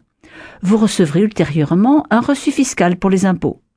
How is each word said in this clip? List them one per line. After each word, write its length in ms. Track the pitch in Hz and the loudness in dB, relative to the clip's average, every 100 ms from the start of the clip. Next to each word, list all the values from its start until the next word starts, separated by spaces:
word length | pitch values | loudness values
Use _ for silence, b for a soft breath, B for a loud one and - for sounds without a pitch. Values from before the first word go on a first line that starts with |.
| _ _ B B B B | _ _ B B B B
Vous 140 | 185 220 | 0 2
recevrez 440 | 220 - 156 165 | 2 2 0 0
ultérieurement 840 | 214 - 147 156 143 170 240 294 - | 0 0 -2 0 0 2 2 2 2
un 100 | 220 | 0
reçu 320 | 233 277 - | 0 -2 -2
fiscal 460 | 285 262 - 180 180 | -2 -2 0 0 0
pour 120 | 190 | 0
les 160 | 190 190 | 0 0
impôts. 360 | 175 139 - _ | -2 -4 -8 _